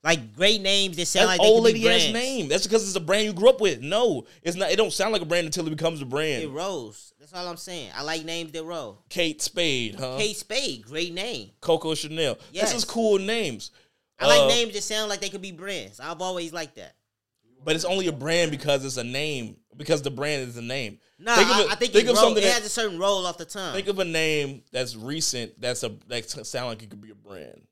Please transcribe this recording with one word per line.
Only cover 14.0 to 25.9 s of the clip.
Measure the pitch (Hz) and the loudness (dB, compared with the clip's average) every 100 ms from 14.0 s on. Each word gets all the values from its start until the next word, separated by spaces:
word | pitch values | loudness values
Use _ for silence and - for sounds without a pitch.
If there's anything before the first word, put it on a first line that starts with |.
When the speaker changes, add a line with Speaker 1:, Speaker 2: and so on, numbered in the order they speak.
| _ _ | _ _
Speaker 1:
I | 143 | 6
like | 147 | 8
Speaker 2:
Uh, | 135 | 8
Speaker 1:
names | 240 233 | 4 2
that | 202 | -4
sound | 202 214 214 | -4 -4 -4
like | 202 | -6
they | 196 | -6
could | 196 | -8
be | 190 | -12
brands. | 165 190 185 98 107 | -12 -8 -8 -10 -12
I've | 143 160 | -12 -6
always | 185 185 165 | -6 -4 -6
liked | 165 151 - | -8 -10 -12
that. | 82 _ _ _ _ _ _ _ | -20 _ _ _ _ _ _ _
Speaker 2:
But | 143 160 | -2 0
it's | 175 | 0
only | 190 180 | 0 0
a | |
brand | 143 139 170 165 | -2 0 2 2
because | 143 147 139 | 0 0 0
it's | 135 127 | 0 -6
a | |
name, | 117 131 156 139 110 - _ - | -6 -4 -4 -6 -8 -14 _ -14
because | 147 160 | 0 0
the | 139 | 0
brand | 127 147 147 127 | -4 -4 -4 -6
is | 120 | -10
a | |
name. | 117 135 113 - _ _ | -6 -6 -6 -10 _ _
Speaker 1:
Nah, | 202 233 | 2 4
Speaker 2:
Think | 196 | 6
of | 196 | 6
Speaker 1:
I, | |
Speaker 2:
a, | - | 2
Speaker 1:
I | - | 0
think | 240 | 4
Speaker 2:
think | 208 233 | 4 6
Speaker 1:
it | |
Speaker 2:
of | 214 | 6
Speaker 1:
roll, | 226 | 6
Speaker 2:
something | 214 | 6
Speaker 1:
it | 202 | 4
Speaker 2:
that | 240 | 2
Speaker 1:
has | 214 | 0
a | |
certain | 240 220 170 | -4 -2 0
roll | 196 196 180 | 0 0 -2
off | 165 | -6
the | 165 | -12
tongue. | 208 185 190 | -8 -6 -4
Speaker 2:
Think | 190 | -4
of | 190 | -2
a | 180 | -2
name | 160 160 151 143 135 _ | 0 0 0 -2 -8 _
that's | 127 127 113 | -6 -4 -6
recent, | 117 156 156 127 117 - | -8 -4 -2 -2 -8 -6
that's | 123 123 | -6 -4
a, | 120 | -6